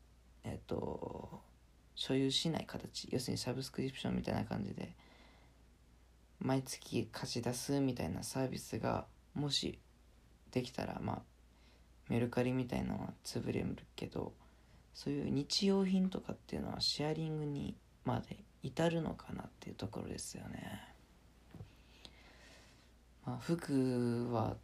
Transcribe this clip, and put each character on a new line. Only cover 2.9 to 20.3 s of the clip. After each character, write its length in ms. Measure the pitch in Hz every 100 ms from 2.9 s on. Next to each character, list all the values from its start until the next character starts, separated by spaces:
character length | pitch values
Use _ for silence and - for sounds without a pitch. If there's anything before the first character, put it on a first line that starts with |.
| - -
要 80 | -
す 80 | -
る 60 |
に 40 | 117
サ 160 | 127
ブ 100 | 131
ス 80 | 131
ク 100 | -
リ 100 | 131
プ 80 | 131
シ 80 | 123
ョ 40 |
ン 40 | 123
み 80 |
た 80 | -
い 40 | -
な 80 |
感 200 | - - -
じ 80 |
で、 220 | - - - - - - - - - - - - - - - - -
毎 220 | 127 135
月 440 | 131 - - 120 110
貸 200 | - -
し 100 | 120
出 120 | 135
す 260 | 123 - 143
み 160 | 135 123
た 80 |
い 80 | 156
な 120 | -
サ 180 | - 135
ー 80 | 131
ビ 80 | -
ス 220 | - -
が 260 | 123 117 - - -
も 160 | - 147
し 300 | 135 71 - - - - - - - -
で 100 | 127
き 100 | 123
た 140 | - -
ら、 140 | -
ま 120 | -
あ、 80 | - - - - - - - - - -
メ 100 | 120
ル 80 | 120
カ 160 | 123
リ 80 | 127
み 140 | 127 127
た 100 | 131
い 80 | 127
な 100 | -
の 60 |
は 120 | - -
潰 300 | - 120 -
れ 80 | -
る 160 | - - - -
け 120 | -
ど、 260 | - - - - - - - -
そ 160 | - 143
う 40 |
い 80 | 143
う 80 | 143
日 380 | 139 147 - 196
用 180 | 196 190
品 240 | 190 185
と 100 | 185
か 140 | -
っ 20 | -
て 200 | - -
い 40 |
う 40 |
の 80 | -
は 100 | -
シ 220 | - -
ェ 60 | 147
ア 40 |
リ 160 | 156 160
ン 80 | 156
グ 80 | 147
に 320 | 143 - - - -
ま 160 | 127 120
で 240 | - - - -
至 280 | 135 - 170
る 120 | 165
の 100 | 151
か 200 | - -
な 100 | -
っ 60 | - -
て 100 | -
い 40 |
う 20 | -
と 120 | -
こ 140 | -
ろ 60 | -
で 100 | -
す 180 | -